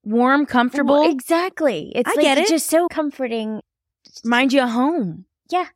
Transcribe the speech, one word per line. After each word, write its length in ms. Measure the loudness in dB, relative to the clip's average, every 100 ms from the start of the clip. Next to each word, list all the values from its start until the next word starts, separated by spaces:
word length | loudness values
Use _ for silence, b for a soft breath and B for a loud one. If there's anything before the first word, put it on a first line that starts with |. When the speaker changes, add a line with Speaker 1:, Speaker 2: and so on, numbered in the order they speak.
Speaker 1:
Warm, 420 | -2 0 2 2 2
comfortable. 500 | 0 0 0 2 4
Speaker 2:
Well, 80 | 2
exactly. 800 | 0 -2 0 0 0 -2 -2 -6 -4
It's 140 | -2
Speaker 1:
I 40 | 2
Speaker 2:
like, 60 |
Speaker 1:
get 140 | 2 2
Speaker 2:
it's 100 | 2
Speaker 1:
it. 40 | 0
Speaker 2:
just 120 | 2
so 180 | 0 0
comforting. 760 | -2 -6 -4 -6 -4 -6 -10 _ _ _ _ _ -10
Speaker 1:
Mind 280 | -2 0 2
you 80 | 2
at 80 | 0
home. 560 | 0 0 -2 -6 -8 -18 _ _
Speaker 2:
Yeah. 180 | -6 -6